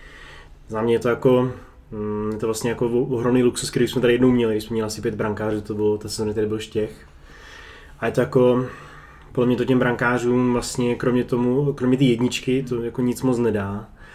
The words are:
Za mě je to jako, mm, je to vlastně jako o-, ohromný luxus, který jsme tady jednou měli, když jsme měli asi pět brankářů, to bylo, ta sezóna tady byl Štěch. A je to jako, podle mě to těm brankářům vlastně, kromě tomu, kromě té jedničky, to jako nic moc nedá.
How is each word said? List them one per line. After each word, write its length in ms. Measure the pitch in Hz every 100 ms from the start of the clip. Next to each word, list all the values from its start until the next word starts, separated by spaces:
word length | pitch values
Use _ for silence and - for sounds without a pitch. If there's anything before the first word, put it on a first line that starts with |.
| - - - - - - -
Za 140 | 110
mě 120 | 117
je 60 | 113
to 100 | 120
jako, 420 | 117 131 127 127 123 - - -
mm, 380 | 110 107 104 107
je 60 | 107
to 100 | 113
vlastně 220 | 110 120
jako 160 | 110 120
o-, 200 | 120 143 120
ohromný 280 | 120 127
luxus, 260 | 123 - -
který 180 | - 120
jsme 140 | 131
tady 120 | 120
jednou 180 | 120 127
měli, 220 | 123 113
když 100 | 107
jsme 100 | -
měli 120 | 113 107
asi 140 | 104
pět 140 | 113 104
brankářů, 460 | 110 107 110 107
to 120 | 101 107
bylo, 220 | 107 104
ta 120 | 104
sezóna 240 | - 107
tady 140 | 107 104
byl 120 | 110
Štěch. 480 | - 110 107 - - - - - - - - - - -
A 60 | 117
je 60 |
to 80 | 120
jako, 440 | 120 131 123 123 127 - - - - - -
podle 160 | - 123
mě 80 | 120
to 100 | 123
těm 140 | 127
brankářům 720 | 123 117 123 123 120 123 123
vlastně, 420 | 123 - - 120 117
kromě 280 | 127 123
tomu, 500 | 120 120 123 127 143
kromě 240 | 139 127 131
té 60 |
jedničky, 600 | 139 113 123 - - 127 127
to 140 | 120
jako 180 | 117 113
nic 200 | 123 120
moc 160 | 131 120
nedá. 520 | 117 104 98 101 107 - -